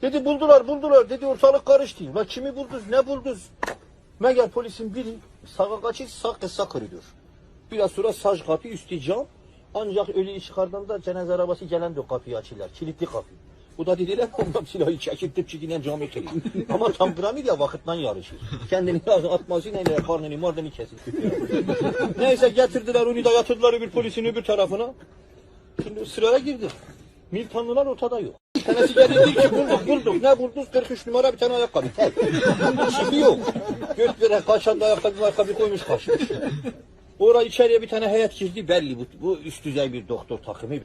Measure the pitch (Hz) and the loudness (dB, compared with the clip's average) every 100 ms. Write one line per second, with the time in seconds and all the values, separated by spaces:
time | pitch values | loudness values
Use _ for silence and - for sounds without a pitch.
0 | 262 285 269 285 302 285 240 294 294 277 | -2 -2 0 0 8 8 8 -4 6 6
1 | 220 254 277 262 554 554 - 539 277 - | 6 -2 -4 4 4 4 6 4 4 -8
2 | 151 165 214 - 262 262 269 262 202 247 | -8 -4 -6 -6 -10 -8 -10 -12 -2 0
3 | 262 277 247 220 - - - - - - | 0 -2 -6 -10 -12 -12 -12 -12 -18 -20
4 | _ - 233 247 233 - 233 190 226 202 | _ -2 0 2 2 0 -8 -10 -10 -8
5 | 226 226 - - - - 196 214 214 226 | -10 -12 -18 -20 -20 -4 -2 -2 -6 -8
6 | 262 - 240 220 185 - 285 139 107 87 | -12 -8 -8 -6 -10 -6 -6 -6 -10 -16
7 | - - _ - - - - 220 190 - | -20 -20 _ -20 -20 -20 -12 -2 -2 0
8 | 214 208 202 185 156 160 240 208 - 180 | -2 0 0 -2 -2 -4 -4 -14 -10 -10
9 | 135 202 285 _ - - _ - 214 196 | -4 -4 -6 _ -20 -20 _ -8 -4 -4
10 | 196 190 190 196 185 - 185 196 202 208 | -2 -2 -4 -6 -12 -4 -4 -4 -8 -8
11 | 170 180 175 180 180 175 175 170 170 156 | -6 -6 -4 -2 -2 -4 -4 -4 -4 -8
12 | 127 127 - 117 107 107 95 - 160 151 | -6 -8 -6 -10 -10 -14 -16 -12 -12 -8
13 | 170 113 - - - - - - 165 180 | -6 -6 -10 -20 -20 -20 -20 -10 -2 0
14 | 180 208 233 - - 220 160 190 143 160 | 0 -2 -4 -2 -4 -4 -6 -2 -2 0
15 | - - 180 139 175 165 156 165 139 151 | -6 -6 -6 -6 -6 -8 -8 -6 -6 -6
16 | 147 - - 160 - 190 226 220 220 185 | -8 -8 -8 -6 -6 -8 -4 0 0 2
17 | 185 165 196 262 262 165 139 131 - 170 | 0 0 -4 -2 -2 0 0 -4 -6 -4
18 | 139 98 90 - 110 - 117 185 180 175 | -4 -6 -10 -16 -12 -12 -4 -2 0 -2
19 | - 196 165 170 - 175 170 208 175 156 | 4 2 4 -2 0 -4 -4 -2 0 0
20 | 160 165 151 147 175 160 156 - 117 - | 0 -2 -4 -4 -4 -4 -8 -10 -14 -14
21 | - - 208 - - - - - - 508 | -10 -4 -2 -2 -4 -4 -2 -2 -2 -2
22 | 480 180 254 254 254 220 254 254 220 240 | -4 0 2 4 4 4 2 2 0 0
23 | 240 240 240 233 - 233 240 233 226 240 | 2 2 4 4 2 2 4 2 -2 -4
24 | 220 214 226 226 - 208 190 196 240 262 | -4 -2 -4 -4 -2 0 0 0 -6 -8
25 | - - - - - - - - - 214 | -20 -20 -20 -20 -20 -20 -20 -10 -10 -8
26 | 220 - 220 254 269 262 202 - - - | -10 0 4 4 2 -6 -8 -10 -20 -20
27 | - - - 185 233 226 233 240 277 254 | -20 -20 -10 -8 -6 -6 -2 0 0 0
28 | 240 240 175 - _ - - 480 508 - | -2 -4 -6 -12 _ -4 0 4 4 8
29 | 523 - 539 - 539 - 277 - - 277 | 8 10 6 8 4 4 2 2 2 2
30 | 226 190 262 262 247 240 269 254 240 247 | 2 2 6 4 4 -6 -2 -2 -2 -8
31 | - 240 262 226 240 247 240 - 131 - | -2 2 2 2 0 0 0 0 -2 0
32 | - - 480 330 508 - - 254 508 - | 0 2 0 2 2 2 2 2 0 0
33 | 508 294 285 156 - - 427 277 - 285 | 0 4 6 4 0 -6 -6 -8 -8 0
34 | 233 240 220 208 175 214 - 214 214 202 | 0 2 2 2 2 2 2 2 2 2
35 | 214 196 208 196 196 202 214 196 - - | 0 0 0 2 -2 0 0 -2 -2 -4
36 | - - 262 - - 147 254 - - - | 0 0 0 -4 -6 -6 -10 -12 -20 -20
37 | - - 208 240 233 - 240 226 233 220 | -20 2 4 4 0 2 4 4 2 -2
38 | 220 214 220 - 190 180 165 175 151 123 | 0 2 0 -2 -8 -6 0 0 0 -8
39 | 123 - 165 175 156 - 156 139 139 123 | -10 -8 -4 -4 -6 -12 -8 -4 -4 -6
40 | 101 117 - 113 - 104 113 143 | -8 -10 -8 -12 -10 -14 -10 -10